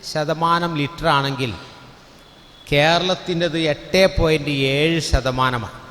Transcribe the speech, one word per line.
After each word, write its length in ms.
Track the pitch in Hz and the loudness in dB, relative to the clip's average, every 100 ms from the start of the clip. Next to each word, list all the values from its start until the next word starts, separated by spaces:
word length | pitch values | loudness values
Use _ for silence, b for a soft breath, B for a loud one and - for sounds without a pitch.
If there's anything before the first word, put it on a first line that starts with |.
| - | -6
ശതമാനം 600 | 156 151 160 165 170 170 160 | -6 -4 0 0 2 0 -2
ലിറ്ററാണെങ്കിൽ 720 | 139 - 160 143 139 135 131 90 - - - - - - - - - - - | -4 -2 0 2 0 -4 -6 -6 -14 -20 -20 -20 -20 -20 -20 -20 -20 -20 -2
കേരളത്തിൻ്റേത് 880 | 143 156 170 180 180 - 170 175 160 160 | 2 4 2 0 -4 -2 -2 -2 0 -2
എട്ട് 300 | 143 - 185 185 185 | -2 0 4 4 4
പോയിന്റ് 380 | 160 156 143 143 135 139 | 2 2 0 0 0 2
ഏഴ് 240 | 160 165 151 | 2 0 0
ശതമാനമാണ്. 680 | 139 127 127 127 123 104 - - | 0 0 0 0 0 -6 -12 -20